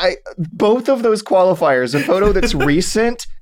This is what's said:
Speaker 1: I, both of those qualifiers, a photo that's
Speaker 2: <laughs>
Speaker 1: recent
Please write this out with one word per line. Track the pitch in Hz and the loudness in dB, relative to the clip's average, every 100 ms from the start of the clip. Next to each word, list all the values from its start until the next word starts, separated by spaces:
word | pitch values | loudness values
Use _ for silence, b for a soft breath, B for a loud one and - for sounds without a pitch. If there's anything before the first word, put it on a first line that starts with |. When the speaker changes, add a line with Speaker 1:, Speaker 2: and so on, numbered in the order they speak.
Speaker 1:
I, | 180 - - - | -2 -4 -8 -10
both | 160 - 208 240 247 | -8 -2 0 2 0
of | 262 | 0
those | 233 214 | 0 0
qualifiers, | - 190 185 170 151 131 127 | 0 2 2 2 2 2 0
a | 143 | -2
photo | - 185 208 | 0 2 2
that's | 190 - | 2 0
Speaker 2:
<laughs> | 147 143 | 0 0
Speaker 1:
recent | 147 185 214 233 196 - - | 0 0 -2 -2 -4 -10 -6